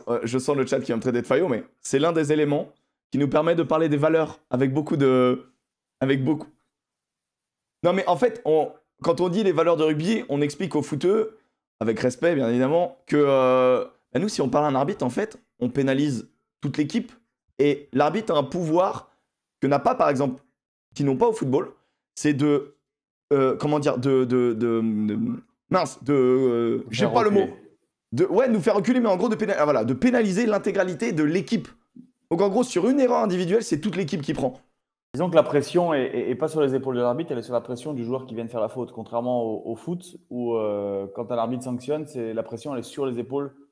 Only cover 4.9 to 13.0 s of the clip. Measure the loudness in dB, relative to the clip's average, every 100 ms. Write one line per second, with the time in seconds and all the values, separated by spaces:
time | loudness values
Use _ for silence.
4.9 | 2 4 4 4 0 -6 _ _ _ _
5.9 | -4 0 0 0 -4 -6 _ _ _ _
6.9 | _ _ _ _ _ _ _ _ _ 0
7.9 | 0 0 2 0 0 0 0 0 -6 _
8.9 | _ -2 0 0 0 0 2 2 2 2
9.9 | 0 0 -2 -2 -2 -2 -4 -4 -4 -4
10.9 | -2 0 2 0 -6 _ _ _ -6 -2
11.9 | 0 -2 0 0 2 0 2 2 2 -2
12.9 | -6